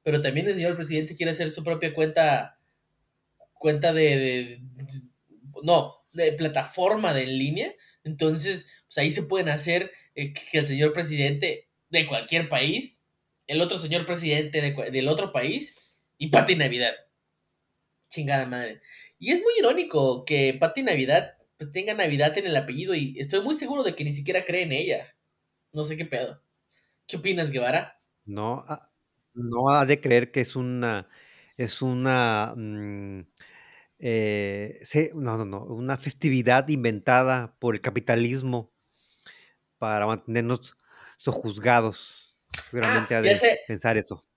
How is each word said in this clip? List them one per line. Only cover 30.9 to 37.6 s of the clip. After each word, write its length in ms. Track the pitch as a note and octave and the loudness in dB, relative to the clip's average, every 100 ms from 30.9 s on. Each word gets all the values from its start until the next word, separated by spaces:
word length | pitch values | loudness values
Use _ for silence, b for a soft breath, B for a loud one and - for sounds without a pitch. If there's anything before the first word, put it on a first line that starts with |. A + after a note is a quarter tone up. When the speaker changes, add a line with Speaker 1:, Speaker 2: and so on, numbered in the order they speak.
| G#2 F#2 b b b b - | -4 -8 b b b b -8
Speaker 2:
es 240 | A#2 - | -8 -4
una, 720 | C3 B2+ C3 B2+ A#2+ G#2+ A2+ | -2 0 2 2 2 0 -2
mm, 640 | A#2 G#2+ G#2 G#2 G2+ G2 F#2+ F2+ _ B B B B B _ | -6 -8 -8 -8 -10 -10 -12 -16 _ B B B B B _
eh, 800 | B2 A2+ G#2+ G#2 G2+ G2+ G#2 - | -2 0 0 0 -2 -4 -8 -12
se-, 300 | - D3+ D#3+ | -2 0 0
no, 240 | D#3+ B2+ A2+ | -4 -4 -4
no, 80 | |
no, 200 | G#2 G2 | -4 -8
una 320 | F2+ A#2 B2+ C3 | -10 -8 -6 -6
festividad 720 | C#3+ - D#3 C3 A#2+ B2+ C#3 | -6 -2 0 2 4 4 4
inventada 840 | C#3+ A#2 G#2 - B2+ C3 B2+ A#2 | 0 0 0 4 4 4 0 -4
por 160 | _ | _